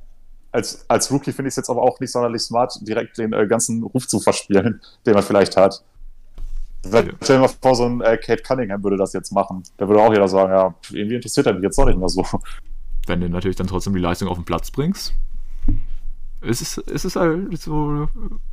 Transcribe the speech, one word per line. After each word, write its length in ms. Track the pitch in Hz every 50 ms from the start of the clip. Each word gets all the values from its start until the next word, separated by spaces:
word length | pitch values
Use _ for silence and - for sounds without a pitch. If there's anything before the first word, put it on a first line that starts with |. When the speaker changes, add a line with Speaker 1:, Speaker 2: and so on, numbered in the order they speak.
| - - - - - - - - - - -
Speaker 1:
als, 360 | 123 107 - - - - -
als 220 | - 139 - -
Rookie 220 | 131 - - - 123
find 160 | - 135 135
ich's 80 | - -
jetzt 120 | 123 -
aber 120 | 127 117
auch 180 | 117 127 - -
nicht 120 | 135 120 -
sonderlich 280 | 127 120 117 113 117
smart, 380 | - - 113 117 127 - - - 107 104
direkt 300 | 107 117 113 - - -
den, 160 | 113 110 110
äh, 120 | 104 107
ganzen 380 | 101 117 113 - - 113 113 113
Ruf 240 | 101 - 131 - -
zu 140 | - 123
verspielen, 580 | - 107 98 - - - 98 98 95 117 104 - - - - _ -
den 80 | 120 107
man 100 | 101 98
vielleicht 340 | - 107 104 95 - - -
hat. 260 | 92 98 - - _ _ _ - - - - - - - - - - - - - - - - - -
Speaker 2:
Ja. 180 | - 101 117 107 - - -
Speaker 1:
Stell 140 | - - 135
dir 40 | 131
mal 100 | 131 123
vor, 260 | - - - 131 127
so 80 | 117 120
ein, 160 | 120 120 120
äh, 180 | 120 113 113 110
Cade 240 | - - 117 113
Cunningham 400 | - - 131 131 123 98 98 101
würde 140 | 98 101 98
das 160 | 95 98 92
jetzt 220 | - 95 87 - 101
machen. 300 | 98 95 - 95 92 90 - _
Da 140 | - 101 95
würde 120 | 104 107
auch 120 | 107 117 107
jeder 160 | 104 101 95
sagen, 240 | 92 95 95 92 95
"Ja, 200 | 95 95 92 85 _
pf, 100 | - -
irgendwie 240 | - - 104 104 120
interessiert 320 | 123 - 110 - - 139 127
er 60 | 104
mich 100 | 90 92
jetzt 140 | 98 - -
doch 80 | 98
nicht 140 | - 90 92
mehr 80 | 92 90
so." 180 | 82 92 92 - - 98 - - - - - - - - - - - - - -
Speaker 2:
Wenn 120 | 87 87
du 100 | 87 87
natürlich 280 | 85 90 92 98 90 -
dann 100 | 98 90
trotzdem 260 | 95 90 - 101 98
die 60 | 92
Leistung 300 | 87 85 87 - 101 92
auf 80 | 90 87
den 80 | 85
Platz 260 | - 87 82 - -
bringst, 420 | - - 139 170 196 - - - - - - - - - - - - - - - - - - - - - - - - - - - - -
ist 200 | - - 117 120
es, 160 | 170 - - -
ist 280 | - - - - -
es 100 | 190 -
halt 420 | - 185 165 156 175 196 247 190 156
so. 480 | - 160 151 151 151 147 147 147 147 151 - - - - - - - -